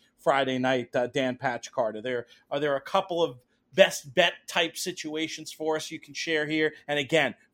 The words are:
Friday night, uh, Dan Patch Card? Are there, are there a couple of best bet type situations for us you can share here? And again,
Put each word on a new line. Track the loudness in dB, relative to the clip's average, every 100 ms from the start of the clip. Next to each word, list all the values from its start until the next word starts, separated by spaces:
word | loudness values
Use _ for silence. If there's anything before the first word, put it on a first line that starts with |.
| _ _
Friday | 2 2 2 2
night, | 2 2 0 -2
uh, | -2
Dan | 0 -2 -2
Patch | -4 -4 -6
Card? | -2 -2 -2
Are |
there, | -4 -4 -6 -16 -8
are | -2
there | 0 -2
a |
couple | 0 0 0 0
of | 0 -2 _ _ _
best | 6 6 4 -2
bet | 2 2 2 -4
type | 0 0 -2
situations | -8 -8 -6 -6 -6 -8 -12
for | -6 -2 -2
us | -4
you | -12
can | -12
share | -8 -2 -2 0
here? | 0 0 -2 -4
And | -4
again, | 2 2 2 -2 _